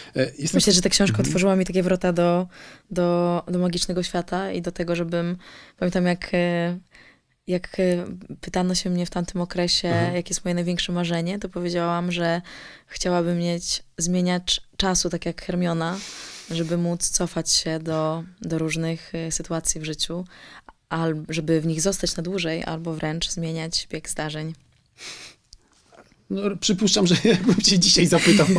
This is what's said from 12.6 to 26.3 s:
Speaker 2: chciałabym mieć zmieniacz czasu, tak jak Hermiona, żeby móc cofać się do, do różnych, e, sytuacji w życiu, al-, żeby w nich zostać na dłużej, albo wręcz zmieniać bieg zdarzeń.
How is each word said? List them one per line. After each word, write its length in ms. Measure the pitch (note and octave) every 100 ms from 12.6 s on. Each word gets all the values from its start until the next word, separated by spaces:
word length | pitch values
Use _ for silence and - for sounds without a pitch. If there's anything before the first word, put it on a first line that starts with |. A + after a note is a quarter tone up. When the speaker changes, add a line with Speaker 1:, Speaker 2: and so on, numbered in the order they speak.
| - - -
Speaker 2:
chciałabym 520 | - F3+ F3+ E3+ F3
mieć 440 | E3+ E3+ - - - -
zmieniacz 640 | F3+ F3+ F3+ F3+ F3+ - - -
czasu, 340 | F#3+ F3+ F3
tak 160 | E3+ F3+
jak 160 | -
Hermiona, 560 | - F3 F3 E3 E3 G3 - - - - -
żeby 280 | E3 E3 F3
móc 300 | E3+ E3+ -
cofać 420 | - E3+ - D#3+
się 260 | - D#3+ D#3+
do, 460 | D#3+ D#3 D#3 E3 E3+ -
do 180 | F3 D#3+
różnych, 560 | D#3+ D#3+ E3 E3 -
e, 180 | E3 E3
sytuacji 480 | - - E3 - D#3+
w 40 |
życiu, 400 | D#3 D3+ - E3+ F3+ - - - - - -
al-, 360 | E3 E3 D#3 D#3
żeby 320 | D#3+ D#3 D#3+
w 60 | D#3+
nich 140 | D#3+
zostać 360 | F3 G3 F3 -
na 60 |
dłużej, 420 | E3 F#3+ E3+ D#3+
albo 300 | - D#3+ E3
wręcz 360 | D#3 D#3 E3 -
zmieniać 560 | - E3 D#3+ D#3+ - -
bieg 200 | D#3 -
zdarzeń. 440 | - D3+ D#3 D#3+ E3 _ _ _ - - - - - _ - _ _ _ - - _ -